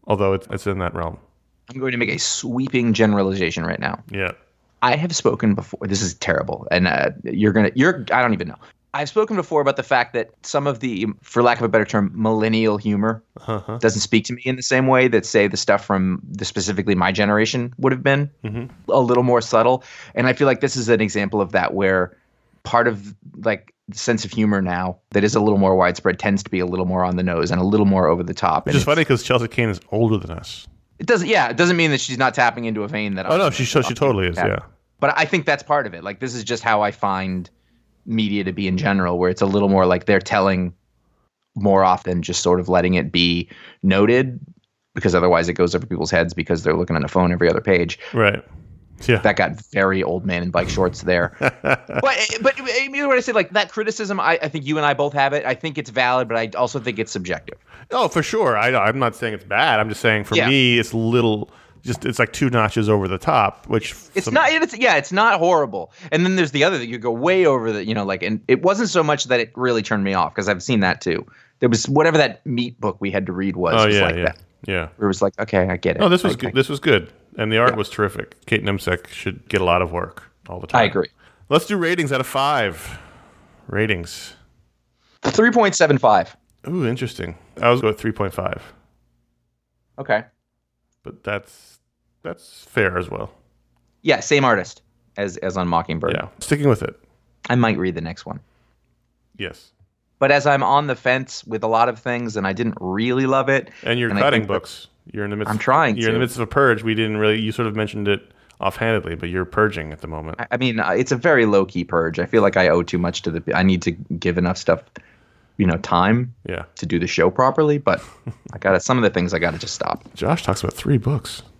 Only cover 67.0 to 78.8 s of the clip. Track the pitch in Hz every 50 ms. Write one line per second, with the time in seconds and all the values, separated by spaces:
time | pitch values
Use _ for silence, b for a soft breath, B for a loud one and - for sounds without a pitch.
67 | 107 123 113 117 131 170 185 190 180 151 135 127 113 113 107 104 92 107 110 107
68 | 101 98 98 90 87 98 110 110 - - 127 131 - 180 202 202 240 185 160 180
69 | 156 151 147 143 - 123 127 120 113 113 - 123 127 127 120 113 104 - 113 104
70 | 98 98 98 92 85 78 - - 101 92 101 90 - - 127 110 95 90 85 -
71 | - 92 80 - - - b b b b b b 123 127 117 113 - - 135 151
72 | 156 165 156 160 139 127 104 - - - 123 120 120 123 123 - - 104 92 -
73 | 98 98 95 101 95 90 90 92 95 98 85 90 90 82 85 113 110 107 104 101
74 | 95 87 82 87 87 - - - - _ _ _ - - 95 90 82 80 - -
75 | 107 101 92 - 101 98 - - 101 - - 95 90 92 90 87 - 87 87 -
76 | - 175 175 180 180 190 143 123 123 107 101 131 135 - 147 139 - 156 123 98
77 | 80 - - _ _ _ - - 113 107 110 110 120 127 120 107 98 - - -
78 | 107 98 - - - - - - _ - - 107 101 101 101 95